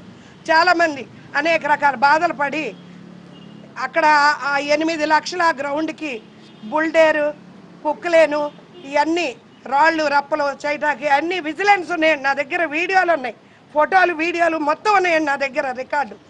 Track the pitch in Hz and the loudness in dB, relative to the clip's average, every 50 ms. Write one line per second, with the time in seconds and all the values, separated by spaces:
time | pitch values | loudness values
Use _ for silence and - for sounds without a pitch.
0 | - - - - - - - - - 320 320 330 349 359 349 339 339 320 285 262 | -20 -20 -20 -20 -20 -20 -20 -8 -2 0 2 4 4 4 4 2 2 0 -2 -6
1 | 208 - - - - - - 277 294 339 330 311 - 294 294 285 294 285 262 226 | -10 -14 -18 -20 -14 -8 -6 -4 -2 0 0 0 0 0 0 2 0 0 0 2
2 | 277 285 302 320 349 330 302 - 285 277 277 311 294 220 180 - - - - - | 2 4 4 4 2 -2 -2 -2 -4 -4 -4 -6 -6 -8 -10 -14 -20 -20 -20 -20
3 | - - - - - - - - - - - - - - - 233 254 262 - 330 | -20 -20 -20 -20 -20 -20 -20 -20 -20 -20 -20 -20 -20 -18 -12 -10 -8 -4 0 2
4 | 311 302 302 294 285 294 294 - 254 285 285 277 294 285 294 302 320 320 330 302 | 4 4 4 6 4 4 2 0 -2 -2 -2 -2 0 0 0 0 0 -2 -2 -2
5 | 294 311 311 302 302 - 349 359 339 330 311 254 285 285 285 302 320 311 - - | 0 2 2 2 0 -2 -2 0 0 0 0 -2 -4 -6 -4 -4 -4 -6 -6 -8
6 | 311 294 247 214 - - - - - - - - 214 214 269 311 320 330 311 320 | -8 -8 -10 -10 -12 -18 -20 -20 -20 -20 -20 -16 -10 -4 -2 -2 -2 2 4 4
7 | 320 311 311 302 294 302 294 - - - - - - - - - - 302 294 - | 4 4 4 2 0 -2 -4 -8 -16 -20 -20 -20 -20 -20 -14 -8 -6 -6 -4 -4
8 | - 349 330 330 311 285 294 302 294 294 - - - - - - - 277 285 294 | -2 2 4 4 4 4 2 -2 -4 -6 -8 -12 -20 -20 -20 -18 -10 -4 -2 0
9 | 302 311 330 349 330 262 226 - - - - - - 226 262 277 311 320 330 311 | 0 0 0 -2 -2 -4 -6 -10 -18 -20 -20 -16 -8 -4 0 2 2 2 2 0
10 | 311 285 285 285 285 - 311 302 285 277 269 - - 294 294 285 294 302 285 226 | 0 0 0 -2 -2 -2 -4 -2 -2 -4 -4 -6 -6 -6 -4 -2 -2 -4 -2 -2
11 | 294 294 277 285 311 339 381 359 285 311 302 302 392 415 403 381 320 311 349 330 | -2 0 0 0 0 -2 -4 -6 -6 -6 -6 -2 2 2 2 2 0 -4 -2 0
12 | 311 320 311 277 262 277 269 269 294 262 339 349 285 294 294 320 359 359 381 370 | 2 2 2 0 0 -2 -2 -2 -4 -4 -4 -4 -2 -2 -2 -4 -2 0 0 2
13 | 359 339 330 285 254 240 202 - - - - _ _ - - 294 302 - 381 381 | 2 2 0 -2 -2 -8 -10 -12 -18 -20 -20 _ _ -4 0 0 0 2 4 2
14 | 359 349 339 302 320 349 330 339 339 330 320 320 302 294 311 311 - 427 415 381 | 2 2 0 -2 -4 -2 0 0 0 0 0 0 -2 -2 -2 0 0 2 2 2
15 | 359 359 330 311 311 277 277 269 269 269 247 302 277 262 247 247 254 - 302 294 | 2 2 0 0 0 0 -2 -2 -4 -4 -4 -4 -4 -4 -6 -8 -8 -4 -4 -4
16 | 262 202 196 - _ | -4 -4 -8 -20 _